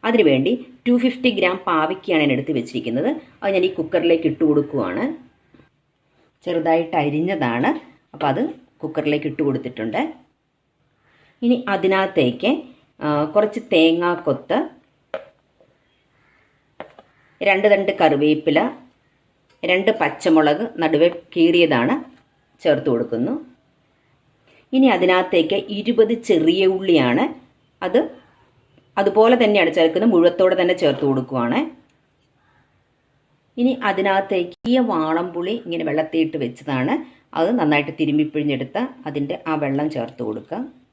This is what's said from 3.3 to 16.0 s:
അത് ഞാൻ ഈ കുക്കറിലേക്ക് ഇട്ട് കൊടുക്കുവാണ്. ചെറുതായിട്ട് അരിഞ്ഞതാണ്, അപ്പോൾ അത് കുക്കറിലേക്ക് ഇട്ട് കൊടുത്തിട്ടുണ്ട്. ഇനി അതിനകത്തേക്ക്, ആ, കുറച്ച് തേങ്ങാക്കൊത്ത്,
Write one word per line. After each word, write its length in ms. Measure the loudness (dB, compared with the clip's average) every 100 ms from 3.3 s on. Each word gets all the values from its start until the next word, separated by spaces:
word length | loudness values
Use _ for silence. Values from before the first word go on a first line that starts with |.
| _
അത് 80 | -4 0
ഞാൻ 80 | -2
ഈ 20 | -4
കുക്കറിലേക്ക് 480 | -4 0 2 2 0
ഇട്ട് 100 | 0 0
കൊടുക്കുവാണ്. 540 | 2 0 -4 -4 -4 -6 -8 -16 _ _ _ _ _ _ _ _ _ _ _ -6
ചെറുതായിട്ട് 500 | -4 0 0 0 -2
അരിഞ്ഞതാണ്, 680 | 0 -2 -2 -2 -2 0 -2 -2 -8 _ _
അപ്പോൾ 140 | -4 -2
അത് 100 | 0 -4 -6 _ _
കുക്കറിലേക്ക് 440 | -8 -4 -2 -2 -2
ഇട്ട് 100 | -2 -2
കൊടുത്തിട്ടുണ്ട്. 540 | -2 -6 -8 -6 -4 -6 -8 _ _ _ _ _ _ _ _ _ _ _ _ 0
ഇനി 120 | 0 0
അതിനകത്തേക്ക്, 800 | 0 0 0 0 0 0 0 -2 -2 -4 -20 _ _
ആ, 40 | -4 -2 0 0
കുറച്ച് 260 | 0 -4 0
തേങ്ങാക്കൊത്ത്, 840 | 2 4 2 -2 -2 -2 -4 -2 -4 -4 -12 _ _ _ -14 -14 _ _ _ _ _ _ _